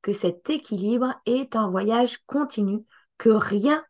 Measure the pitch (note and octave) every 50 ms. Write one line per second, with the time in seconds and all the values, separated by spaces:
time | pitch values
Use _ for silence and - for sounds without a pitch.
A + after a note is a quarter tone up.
0 | - - G3+ G3+ - F3 F3 - _ - D4+ D4+ - - A3 F#3+ F#3 G#3 A#3 B3
1 | B3 B3+ B3+ - _ - A#3+ C4 C#4 B3+ - A3+ G#3+ G3 F3+ F#3+ G3 G#3 A3+ A#3
2 | B3 A#3+ - - _ - - C#4 D4 C4 - A3 G#3 G3 G3 G#3+ G#3+ _ _ _
3 | _ _ _ _ - A3+ A3 G#3+ G#3+ - G3+ G#3 G3 C#4 D4+ D#4 D#4 _